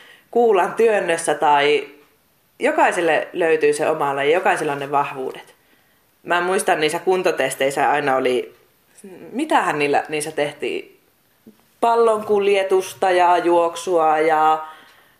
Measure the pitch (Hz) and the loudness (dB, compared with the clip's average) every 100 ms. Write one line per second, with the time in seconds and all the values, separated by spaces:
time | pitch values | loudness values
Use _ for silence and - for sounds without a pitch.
0 | - - _ 233 233 196 190 - 226 202 | -20 -20 _ 0 4 4 2 2 2 2
1 | 175 165 - 147 156 143 143 147 - - | 0 -2 -2 0 2 4 2 0 -2 -16
2 | _ _ _ _ _ - 285 311 262 185 | _ _ _ _ _ -4 -2 2 0 2
3 | 170 147 - - 165 160 147 147 147 160 | 0 0 -2 -2 0 2 2 0 -2 -2
4 | 143 139 143 175 190 175 151 143 139 143 | -2 -2 0 0 0 0 -2 -6 -4 -2
5 | 143 139 131 - - _ _ _ _ _ | -2 -6 -10 -12 -18 _ _ _ _ _
6 | _ _ - 175 180 190 196 165 151 165 | _ _ -4 -2 0 -2 0 0 0 -2
7 | 190 185 175 156 135 - 139 143 123 147 | -2 0 0 0 -2 -2 -2 0 0 0
8 | 143 131 127 123 - - _ _ _ _ | 0 0 0 -2 -4 -14 _ _ _ _
9 | 196 175 170 233 311 285 185 151 143 127 | -20 -20 -12 -8 -2 0 0 -2 0 0
10 | - 151 156 151 147 - 117 82 - _ | -2 -6 -6 -6 -6 -6 -8 -8 -10 _
11 | _ _ _ _ - - _ _ 233 233 | _ _ _ _ -20 -20 _ _ 0 2
12 | 226 214 214 208 196 196 190 190 185 - | 2 0 0 0 2 0 2 -2 -2 -2
13 | 190 180 175 175 170 175 170 170 196 170 | 0 2 4 4 4 2 2 -2 -2 0
14 | 156 156 160 156 156 156 - - - _ | 2 2 2 2 2 2 -4 -18 -20 _
15 | _ | _